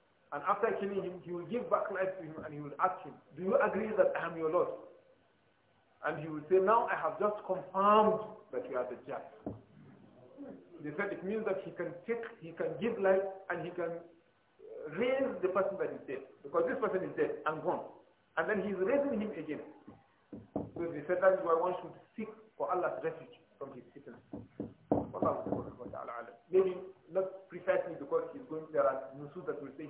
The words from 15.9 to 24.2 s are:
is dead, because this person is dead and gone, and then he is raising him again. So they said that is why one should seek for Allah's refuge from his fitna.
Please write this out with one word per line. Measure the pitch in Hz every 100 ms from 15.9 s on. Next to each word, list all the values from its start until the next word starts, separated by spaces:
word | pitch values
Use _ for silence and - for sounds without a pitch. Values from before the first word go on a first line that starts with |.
is | 131 -
dead, | 131 - -
because | 143 170 -
this | 247
person | 202 185
is | 151 160
dead | 147 -
and | 151 156
gone, | 170 151 - - - _ _ -
and | 175
then | 208
he | 202
is | 185
raising | 196 285 277 214
him | 208 170
again. | 151 143 - - - - _ _ _ - - - -
So | - 170
they | 147
said | 147 180
that | 190 185
is |
why | 165 165
one | 180 180
should | 165 - - -
seek | 214 - - -
for | -
Allah's | 180 165 -
refuge | 160 - - - _ _
from | 135 123
his | -
fitna. | 143 135 117